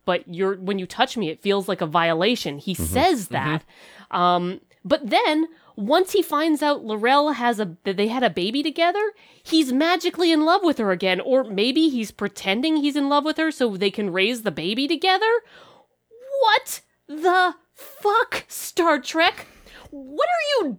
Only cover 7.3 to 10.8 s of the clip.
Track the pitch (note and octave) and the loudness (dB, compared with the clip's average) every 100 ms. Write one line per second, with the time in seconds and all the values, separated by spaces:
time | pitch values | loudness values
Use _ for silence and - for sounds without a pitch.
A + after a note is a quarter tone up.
7.3 | B3+ A#3+ G#3+ G3 D#3+ - G3 G#3+ B3 A#3+ | 0 -2 -2 -4 -6 -6 -2 0 2 0
8.3 | E3+ F3+ C4 D#4+ C#4+ E4+ F#4+ G#4+ - - | 0 -2 -2 -2 0 0 2 -2 -6 -20
9.3 | _ - D#4+ C4 B3+ E4 F4+ F4 - F4 | _ 0 2 4 2 2 2 0 0 2
10.3 | D#4+ D#4 F#4+ F4+ C#4 | 4 4 4 2 2